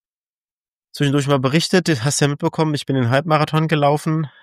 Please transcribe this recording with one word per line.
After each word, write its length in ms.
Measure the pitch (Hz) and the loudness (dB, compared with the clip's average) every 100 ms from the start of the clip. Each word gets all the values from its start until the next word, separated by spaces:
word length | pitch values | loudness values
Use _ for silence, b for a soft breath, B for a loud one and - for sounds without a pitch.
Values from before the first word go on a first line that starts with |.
| _ _ _ _ _ _ _ _ _ | _ _ _ _ _ _ _ _ _
zwischendurch 340 | - 143 143 135 | -4 0 0 2
mal 120 | 139 | 0
berichtet, 500 | 131 160 - 185 170 | 2 0 2 0 2
das 160 | 139 139 | 0 -2
hast 160 | - | 0
du 40 | 143 | 0
ja 40 | |
mitbekommen, 440 | 143 165 - 156 | 0 -4 -2 -2
ich 120 | 147 - | -2 -2
bin 100 | 135 | -2
den 140 | 117 | 0
Halbmarathon 580 | 135 165 156 151 156 160 | 0 2 0 2 0 0
gelaufen 600 | 156 143 151 165 156 147 B | 0 2 0 0 -4 -4 B